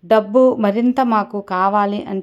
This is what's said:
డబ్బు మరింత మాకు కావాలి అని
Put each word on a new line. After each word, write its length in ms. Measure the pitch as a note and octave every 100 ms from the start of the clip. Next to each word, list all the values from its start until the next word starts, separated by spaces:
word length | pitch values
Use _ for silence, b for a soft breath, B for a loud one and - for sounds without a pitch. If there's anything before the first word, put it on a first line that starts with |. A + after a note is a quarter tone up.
డబ్బు 360 | F3 A3 G3+ A#3 B3+ B3
మరింత 360 | G#3+ G3+ B3 B3+
మాకు 380 | B3 A3 G3 G3+ G3
కావాలి 480 | F#3 G3 G#3 G3+ G3+ -
అని 120 | F#3+